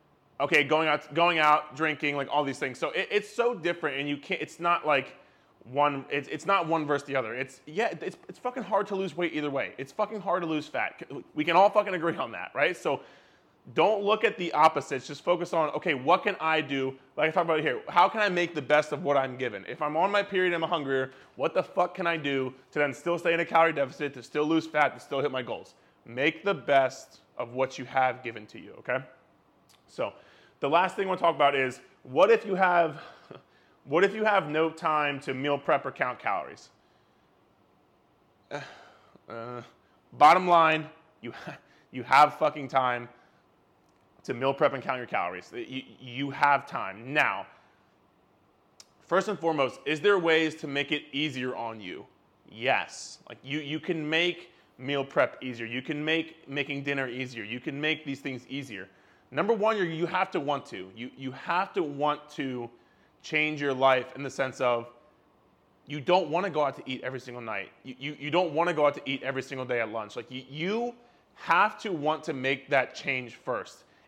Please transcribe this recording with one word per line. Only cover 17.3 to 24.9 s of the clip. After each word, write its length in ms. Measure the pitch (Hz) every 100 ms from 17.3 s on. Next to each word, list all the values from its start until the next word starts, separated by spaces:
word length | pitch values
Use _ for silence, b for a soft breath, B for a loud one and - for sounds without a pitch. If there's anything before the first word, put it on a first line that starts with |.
I 20 |
talked 140 | 165 165
about 140 | 156
here, 200 | 147 123 -
how 180 | - 196
can 140 | 226
I 80 | 208
make 260 | 180 175
the 80 | 165
best 300 | 123 147 147
of 120 | 143
what 120 | 139 139
I'm 220 | 131 127
given? 260 | 123 101 95
If 140 | 123
I'm 160 | 151 156
on 140 | 196
my 120 | 202
period 300 | 196 190 185
and 100 | 170
I'm 60 | 160
hungrier, 440 | 165 139 135 131 B B -
what 180 | 165
the 80 | 190
fuck 320 | - - 180
can 120 | - 175
I 120 | 165
do 340 | 143 135 131 127 B
to 60 | 151
then 140 | 143
still 260 | 123 170 170
stay 140 | 170
in 80 | 170
a 40 |
calorie 280 | 170 165 165
deficit, 400 | 156 135 - 143
to 80 | 127
still 220 | 113 151
lose 220 | 151 160 160
fat, 280 | 151 139